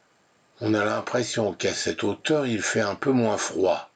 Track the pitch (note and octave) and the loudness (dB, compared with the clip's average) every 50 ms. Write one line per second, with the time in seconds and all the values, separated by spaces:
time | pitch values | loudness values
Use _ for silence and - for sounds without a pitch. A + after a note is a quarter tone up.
0 | _ _ _ _ _ _ _ _ _ _ _ - A2+ A2 G#2+ G#2+ G#2 G#2+ A2 A2+ | _ _ _ _ _ _ _ _ _ _ _ -6 -2 0 2 2 2 0 0 -2
1 | - - - B2+ A#2 - - A#2+ A2 G2+ F2 - - G2 E2+ - - E2+ E2+ - | -4 -2 -2 -2 -2 -2 0 0 0 0 0 -2 -2 -2 -2 -2 -2 -4 -2 -2
2 | - G2+ G2+ - - - D#3 D3+ C#3+ B2+ A2+ G2+ F2 - - A2+ A2 G2+ G2 - | 0 -2 -2 -2 0 0 2 2 2 0 -2 -2 -2 -2 0 0 0 0 -2 -2
3 | - C#3+ C3 B2 A#2 A2 G#2 F#2+ - - - E2 F#2 F2 E2+ E2 - - _ | 0 2 2 4 4 2 2 0 -2 -4 -2 0 2 2 2 2 -2 -10 _